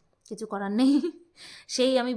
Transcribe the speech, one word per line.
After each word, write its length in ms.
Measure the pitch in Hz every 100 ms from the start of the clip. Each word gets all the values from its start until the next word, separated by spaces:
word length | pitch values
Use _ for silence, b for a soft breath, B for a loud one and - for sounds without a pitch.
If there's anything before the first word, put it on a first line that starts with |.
| _ _ -
কিছু 160 | 202 220
করার 200 | 202 202 208
নেই। 140 | 262 285 330 - _ B B B - -
সেই 160 | 262 262
আমি 120 | 247